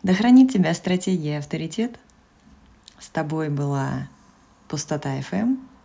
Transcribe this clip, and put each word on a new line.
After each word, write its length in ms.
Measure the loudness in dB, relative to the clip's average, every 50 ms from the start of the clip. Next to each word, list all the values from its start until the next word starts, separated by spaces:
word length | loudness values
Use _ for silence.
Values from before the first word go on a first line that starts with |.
| 0
Да 100 | 0 0
хранит 400 | 2 4 8 8 8 8 8 6
тебя 200 | 2 2 2 0
стратегия 640 | -2 -2 -2 -2 -2 0 -2 -2 -2 -2 -4 -6 -6
авторитет. 600 | -6 -6 -6 -6 -6 -6 -4 -4 -4 -4 -6 -12 _ _ -20 _ _ _ _ _ _ -20 -20 -20 -20 -20 -20 -20 _ -20 -20 -20
С 120 | -20 -8
тобой 400 | _ -6 -4 -4 -4 -4 -2 -2
была 580 | -2 -2 -2 -2 -2 -2 -2 -4 -4 -6 -8 -10 -14 -20 -20 -20 -20 _ -20 _ _ _ -12 -10
Пустота 460 | -8 -8 -6 -6 -6 -6 -4 -4 -6 -6
Ф 160 | -6 -6 -4
М 360 | -2 0 0 -2 -2 -4 -16 -20 -20 -20